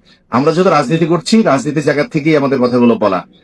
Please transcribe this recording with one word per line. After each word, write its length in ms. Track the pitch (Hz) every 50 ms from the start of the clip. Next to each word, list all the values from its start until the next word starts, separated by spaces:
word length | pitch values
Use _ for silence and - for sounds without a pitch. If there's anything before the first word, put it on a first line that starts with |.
| _ _ _ _ _ _
আমরা 220 | - 123 139 160
যেহেতু 180 | 156 170 185 190
রাজনীতি 360 | 165 147 143 120 165 160 170
করছি, 360 | 156 170 165 - - 226 220
রাজনীতির 420 | 220 175 135 135 117 151 135 156 143
জায়গা 200 | 156 143 143 147
থেকেই 320 | - - 160 139 160 156
আমাদের 220 | 147 135 127 139 123
কথাগুলো 360 | 123 120 120 123 120 117 113
বলা। 260 | 98 104 101 95 87 82 - - _